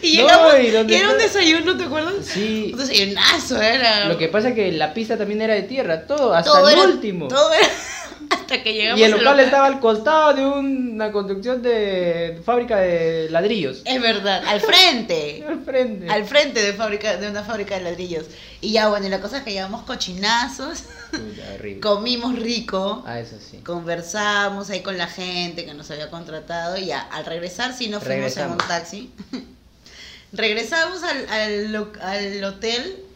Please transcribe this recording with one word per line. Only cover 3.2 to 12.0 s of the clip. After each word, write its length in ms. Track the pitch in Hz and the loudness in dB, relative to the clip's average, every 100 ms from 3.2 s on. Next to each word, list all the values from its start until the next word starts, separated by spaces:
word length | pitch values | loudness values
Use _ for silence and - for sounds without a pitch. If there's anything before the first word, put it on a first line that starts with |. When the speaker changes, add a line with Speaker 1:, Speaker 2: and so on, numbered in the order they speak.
| 214 339 247 240 | 2 2 0 0
Speaker 1:
era. 440 | 214 254 240 208 202 | 2 2 2 2 0
Speaker 2:
Lo 120 | 170 | 0
que 100 | 160 | 0
pasa 220 | 202 247 | 0 0
es 40 | |
que 160 | 226 190 | 0 0
la 200 | 156 151 | 0 -2
pista 240 | 233 220 220 | -2 -4 -4
también 240 | 202 214 | -2 -2
era 140 | 220 | 0
de 80 | 214 | 0
tierra, 440 | 185 269 208 160 - | -2 -4 -2 -4 -2
todo, 280 | 294 254 | 0 2
hasta 160 | 170 165 | 2 6
Speaker 1:
Todo 180 | 294 285 | 8 8
Speaker 2:
el 60 | 302 | 8
Speaker 1:
era, 40 | 370 | 6
Speaker 2:
último. 400 | - 220 175 143 | 4 -2 -6 -2
Speaker 1:
todo 220 | 262 311 | 2 4
era, 120 | 320 415 - - - | 6 2 0 -10 -12
<laughs> 300 | - - 302 | -14 -16 -6
hasta 320 | - - 262 | -6 -2 -4
que 120 | 226 | -2
llegamos 260 | 220 214 220 | -2 0 6
Speaker 2:
Y 40 | |
el 100 | 220 | 6
Speaker 1:
al 40 | 214 | 6
Speaker 2:
local 120 | 233 | 6
Speaker 1:
local. 120 | 277 262 | 6 6
Speaker 2:
estaba 200 | 277 277 | 6 4
al 140 | 269 | 4
costado 540 | 226 214 285 311 302 | 2 2 2 4 4
de 100 | 269 | 4
una 680 | 269 277 277 262 247 220 214 | 2 0 -2 -2 -4 -4 -4
construcción 520 | 208 190 196 233 254 | -4 -4 -6 -4 -2
de 760 | 240 226 202 185 | 0 0 0 0